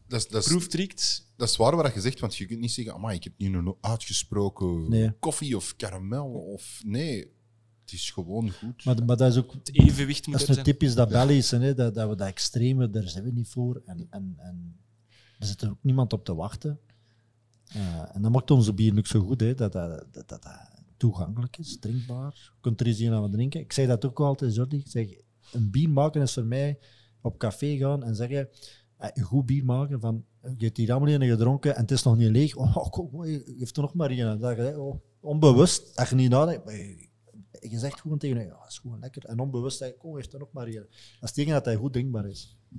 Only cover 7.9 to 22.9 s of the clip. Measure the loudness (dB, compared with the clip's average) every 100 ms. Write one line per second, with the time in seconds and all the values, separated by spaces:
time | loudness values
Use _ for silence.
7.9 | -10 -8 -8 -6 -4 -4 -4 -12 -6 0
8.9 | 0 2 4 4 4 0 -10 -6 6 6
9.9 | 6 -2 -4 -4 -2 2 4 4 2 2
10.9 | 4 4 4 6 6 4 2 2 2 0
11.9 | 0 -4 -2 -4 -4 -4 2 2 2 2
12.9 | 0 -4 -6 -4 -4 -4 -4 -4 -4 -10
13.9 | -12 -12 -10 -10 -12 -14 -14 -14 -18 _
14.9 | _ _ _ _ _ -8 -4 -6 -2 0
15.9 | 2 2 -2 -4 -6 -6 -8 -8 -10 _
16.9 | _ _ _ _ _ _ _ _ -8 -6
17.9 | -6 -8 -2 2 2 6 4 6 4 4
18.9 | 4 2 0 2 0 0 0 -2 -2 -6
19.9 | -10 -14 -20 -16 -18 -18 -20 -20 -20 _
20.9 | _ 0 0 -4 -4 -6 -8 -14 -10 -6
21.9 | -6 -6 -8 -10 -14 -20 _ -4 0 0